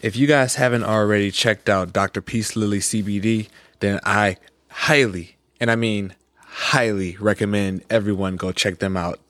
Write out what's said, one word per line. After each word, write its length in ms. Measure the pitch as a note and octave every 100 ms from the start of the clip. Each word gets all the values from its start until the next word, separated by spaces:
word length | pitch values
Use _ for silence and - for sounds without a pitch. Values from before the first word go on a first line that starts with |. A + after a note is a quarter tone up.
If 140 | A#2 G#2
you 100 | C#3+
guys 300 | D3 B2+ -
haven't 260 | B2+ A#2+
already 480 | G#2+ G#2+ G#2 G#2 G2+
checked 380 | - A#2 G#2+ -
out 240 | G2 F2+
Doctor 280 | F#2+ G2 -
Peace 360 | - A#2 G#2+ A2+
Lily 240 | G#2 G2+
C 220 | - A2
B 180 | G2+ G2+
D, 280 | G2+ A2+ G#2+ - _ _
then 220 | G2+ G2+
I 320 | - G2+ G#2 F#2 _ _ _
highly, 680 | - - D3+ B2 F#2 E2 _ _ _
and 100 | A#2+
I 60 | A2+
mean 400 | A#2 G#2 G2 - _ _
highly 800 | - - - C3+ A#2 G2+ F#2 F2
recommend 680 | G#2 G2+ G#2 G#2 G2 F#2+ -
everyone 460 | A#2 G#2 G2 F#2+
go 160 | F#2 F#2
check 300 | F2+ G#2 F2+
them 160 | G2 F#2
out 240 | F2 -